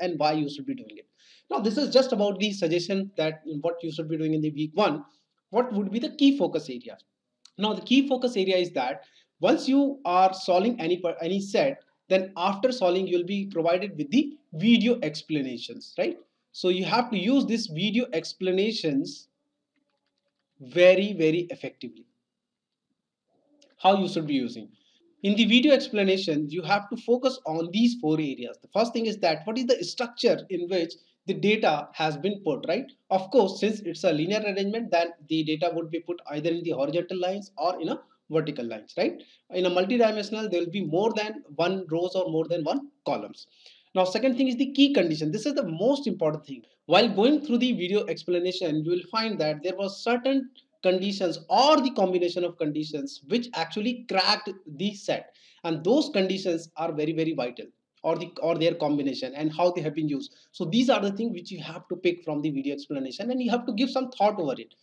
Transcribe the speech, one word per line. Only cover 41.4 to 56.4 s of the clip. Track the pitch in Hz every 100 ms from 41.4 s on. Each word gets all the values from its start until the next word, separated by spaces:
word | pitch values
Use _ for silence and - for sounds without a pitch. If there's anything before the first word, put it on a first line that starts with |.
| -
one | 147 175 190 170
rows | 165 180
or | 185 170
more | 160 156
than | 170
one | 151 269 - _ -
columns. | 117 104 - - _ - - _
Now, | 185
second | 185 214 262 247
thing | 262
is | 240
the | 277
key | - 277
condition. | 233 175 156 156
This | 208 294
is |
the | 285 196
most | 160 226 277 226
important | - 156 151
thing. | - 127 - _
While | - 180 233
going | 190 240 302
through | 285 240
the | 247
video | 190 180 202
explanation, | - - - 175 180 180 170 156
you | 156
will | 180 175
find | 220 220 175
that | 151 151
there | 180
were | 185 196
certain | - 233 240 262 269 254 - _ _
conditions | 185 185 202 196 180 160 -
or | 202 285 302
the | 262
combination | - 185 180 175 180
of | 175 170
conditions | 151 151 156 151 139 - 139
which | 233 240
actually | 160 160 214 208 247 -
cracked | 190 185 208 208 185 156 143
the | 202
set, | 202 - 123 - _ _ _
and | 170 156
those | 170 294 -
conditions | 202 190 190